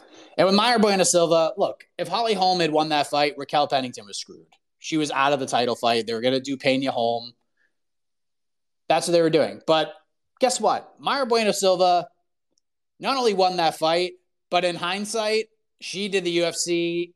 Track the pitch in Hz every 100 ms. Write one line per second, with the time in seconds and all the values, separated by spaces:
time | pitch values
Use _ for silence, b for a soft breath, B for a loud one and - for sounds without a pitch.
0 | B B B B 180 202 233 233 208 190
1 | 165 175 165 165 160 196 143 - - -
2 | 165 202 226 190 185 180 160 151 156 147
3 | 143 143 147 135 139 151 139 139 127 117
4 | 101 - - 82 82 _ _ _ - 156
5 | 143 131 139 143 127 123 123 113 120 117
6 | 110 113 127 131 135 135 135 135 135 123
7 | 117 117 120 _ _ _ _ _ _ _
8 | _ _ _ _ _ _ _ _ - 160
9 | 170 170 165 156 107 101 - 156 151 -
10 | _ _ _ - 254 247 202 123 - -
11 | 165 269 247 233 214 175 190 180 180 175
12 | 165 _ _ _ _ _ _ _ _ -
13 | 202 269 240 190 185 180 160 156 160 170
14 | 180 - _ _ - 180 180 165 175 196
15 | 208 220 214 220 220 _ _ _ - 185
16 | 202 190 175 170 170 - 175 170 170 170
17 | 175